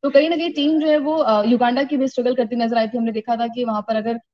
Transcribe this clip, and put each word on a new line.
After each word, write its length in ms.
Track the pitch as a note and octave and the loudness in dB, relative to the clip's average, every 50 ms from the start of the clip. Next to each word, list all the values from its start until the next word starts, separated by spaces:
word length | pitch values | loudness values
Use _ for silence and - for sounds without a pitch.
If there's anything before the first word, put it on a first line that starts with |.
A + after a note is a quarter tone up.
| - | -4
तो 80 | C#4 | 4
कहीं 200 | - C#4 D4+ E4 | 4 4 4 4
ना 60 | E4+ | 0
कहीं 160 | D#4 E4 E4+ - | -2 -2 -4 -2
team 280 | D4 C#4+ D4+ D#4+ D#4 | -2 0 0 2 2
जो 60 | D4+ | 2
है 120 | D#4 D4+ D4+ | 2 2 2
वो, 180 | C#4 D4 D#4 | 2 0 0
अ, 280 | D#4+ D4 G#3+ A3 G#3 G#3 | 0 2 2 2 2 4
Uganda 380 | A3+ B3 A#3 B3 A#3+ B3 C4 C#4 | 2 2 2 2 2 2 0 -2
की 140 | C4+ D4 | -2 0
भी 120 | C4 C4 C4 | -2 -2 -2
struggle 260 | - - A#3+ B3 B3+ | -2 -2 -2 0 0
करती 220 | B3 A#3+ G#3+ B3 | 0 -2 -2 -2
नजर 220 | A#3+ A#3 A3+ A#3 A#3 | -2 -2 0 0 0
आई 100 | A3 G#3+ | -2 -2
थी। 100 | A#3 B3 | -2 -4
हमने 140 | A3+ A3+ G#3+ | -4 -2 -4
देखा 240 | A3 G#3+ - A#3 | -6 -4 -4 -4
था 100 | A3 A#3 | -2 -2
कि 180 | A#3 A#3 B3 B3 | -6 -4 -4 -4
वहां 180 | A3+ A3 G#3+ G#3 | -4 -4 -4 -4
पर 140 | - A3 | -4 -4
अगर, 240 | A3 G#3+ A#3 A#3 A#3 _ _ | -4 -2 -4 -6 -6 _ _